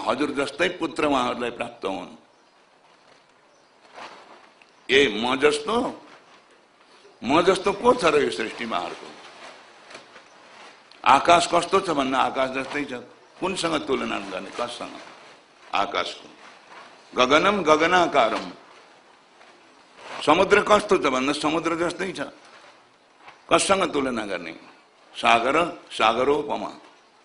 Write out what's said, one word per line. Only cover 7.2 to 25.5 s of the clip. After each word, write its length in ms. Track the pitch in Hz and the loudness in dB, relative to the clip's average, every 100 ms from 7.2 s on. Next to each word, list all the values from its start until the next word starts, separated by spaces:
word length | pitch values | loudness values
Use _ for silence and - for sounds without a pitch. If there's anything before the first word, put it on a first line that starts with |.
म 180 | 117 151 | 0 4
जस्तो 300 | 180 185 202 | 4 2 0
को 220 | 190 240 | 2 2
छ 100 | - | 4
र 180 | 170 147 | 4 2
यो 80 | 131 | 0
सृष्टिमा 460 | 113 113 - 117 92 | -2 -6 -6 -6 -4
अर्को? 340 | 85 80 - - - - - - - - - - - - - - - - - - _ - | -6 -10 -16 -20 -20 -20 -20 -20 -20 -20 -20 -20 -20 -20 -20 -20 -20 -20 -20 -20 _ -2
आकाश 440 | - 135 147 170 - | 4 6 6 4 4
कस्तो 260 | 170 - 190 | -2 0 -2
छ 100 | 170 | 0
भन्दा 280 | 147 131 131 | -2 0 0
आकाश 320 | 123 127 131 | 0 0 -4
जस्तै 340 | 131 131 147 | -4 -6 -8
छ। 80 | 135 123 - - _ - | -8 -10 -14 -20 _ -8
कुनसँग 460 | 180 185 165 156 - | -6 -4 -2 -2 -2
तुलना 320 | 123 117 107 | -4 -2 -6
गर्ने? 320 | 98 92 98 | -8 -10 -10
कससँग? 400 | - 120 - 90 87 - - - - _ _ - | -8 -8 -8 -14 -14 -20 -20 -20 -20 _ _ -6
आकाशको। 540 | 95 101 92 87 - - - - - - - - - - 117 | -4 -2 -2 -6 -10 -18 -20 -20 -20 -20 -20 -20 -20 -8 0
गगनम 400 | 127 151 185 208 | 4 4 4 2
गगनाकारम। 1000 | 151 156 165 180 165 135 110 104 90 - - - - - _ _ _ _ - - _ _ _ - - - - | 2 4 4 4 4 2 2 0 -6 -16 -20 -20 -20 -20 _ _ _ _ -20 -20 _ _ _ -20 -16 -2 2
समुद्र 380 | 160 196 202 208 | 4 4 4 4
कस्तो 280 | 208 208 180 | 2 4 2
छ 100 | 139 | 2
भन्दा 260 | 127 135 | 0 -2
समुद्र 440 | 147 151 160 160 165 | -2 -2 -2 -2 -2
जस्तै 360 | 170 143 185 | -4 -4 -8
छ, 80 | 143 139 - - - - - _ _ _ _ - - - | -8 -12 -12 -20 -20 -20 -20 _ _ _ _ -20 -20 0
कसँग 400 | 165 - 196 165 | 0 2 0 0
तुलना 340 | 143 131 117 104 | -2 -2 -4 -6
गर्ने? 300 | 90 82 82 - - _ _ _ - | -8 -10 -16 -20 -20 _ _ _ -2
सागर, 680 | 117 117 120 | 4 4 4